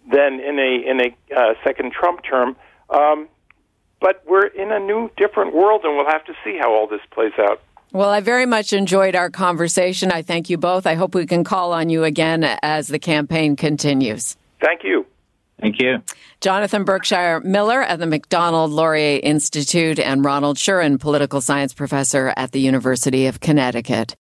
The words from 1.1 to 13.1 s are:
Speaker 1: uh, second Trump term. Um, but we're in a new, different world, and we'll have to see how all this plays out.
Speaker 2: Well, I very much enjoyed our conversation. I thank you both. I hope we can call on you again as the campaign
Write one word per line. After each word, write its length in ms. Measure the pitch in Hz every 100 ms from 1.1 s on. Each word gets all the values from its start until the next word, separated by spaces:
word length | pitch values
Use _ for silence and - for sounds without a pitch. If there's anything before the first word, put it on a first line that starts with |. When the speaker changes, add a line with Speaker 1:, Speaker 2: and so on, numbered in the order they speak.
| _ _ 135
Speaker 1:
uh, 180 | 113 113
second 300 | 139 135 127
Trump 280 | - 175 180
term. 320 | - 131 123 131 - _ _
Um, 380 | - 147 151 156 _ _ _ _ _ _ _
but 240 | 190 190 156
we're 200 | 190 202
in 240 | - 196
a 80 | 214
new, 300 | 196 214 226 -
different 380 | 208 220 185
world, 320 | 151 196 214 156
and 100 | 147
we'll 120 | 143
have 180 | 156 -
to 80 | 170
see 140 | 220 185
how 160 | 123
all 140 | 110 107
this 140 | 104 -
plays 220 | - 110 110
out. 240 | 104 110 _ _ _
Speaker 2:
Well, 160 | 190 202
I 120 | 208
very 240 | 202 247 254
much 260 | 226 208
enjoyed 440 | 202 190 190 190 180
our 140 | 175
conversation. 840 | - 185 165 170 185 185 185 190
I 80 | 170
thank 280 | 151 170 165
you 80 | 170
both. 300 | 175 185 185
I 80 | 165
hope 180 | 185
we 120 | 185 160
can 180 | 175
call 300 | 170 190 175
on 160 | 165 160
you 160 | 160 160
again 400 | 156 160 165 151 113
as 240 | 151 156 147
the 120 | 147
campaign 580 | -